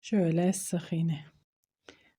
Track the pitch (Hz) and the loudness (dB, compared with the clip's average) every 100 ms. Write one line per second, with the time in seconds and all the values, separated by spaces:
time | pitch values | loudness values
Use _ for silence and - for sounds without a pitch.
0 | - 214 170 165 180 190 - 175 - 165 | 0 2 4 4 2 0 -2 -4 -2 -2
1 | 165 147 - _ _ _ _ _ - - | -2 -2 -8 _ _ _ _ _ -20 -20
2 | _ | _